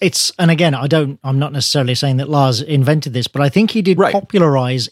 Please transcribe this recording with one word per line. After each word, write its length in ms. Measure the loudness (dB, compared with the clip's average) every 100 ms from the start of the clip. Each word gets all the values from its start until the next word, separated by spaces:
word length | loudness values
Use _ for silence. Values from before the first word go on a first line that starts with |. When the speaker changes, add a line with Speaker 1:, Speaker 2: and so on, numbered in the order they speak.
Speaker 1:
it's, 320 | -2 -2 -4 0
and 140 | 2
again, 220 | 4 2
I 140 | 0 0
don't, 300 | 0 0 -6
I'm 160 | -4 -2
not 140 | -2
necessarily 420 | -4 -2 -2 -2 -2
saying 220 | -2 -2
that 100 | -2
Lars 320 | 0 2 0
invented 520 | -2 0 2 0 -2
this, 140 | -6 -6
but 140 | 0
I 60 | 0
think 240 | 2 0
he 100 | 0
did 160 | 0 2
Speaker 2:
Right. 140 | 2
Speaker 1:
popularize 760 | 0 -2 2 2 2 0 -4 -4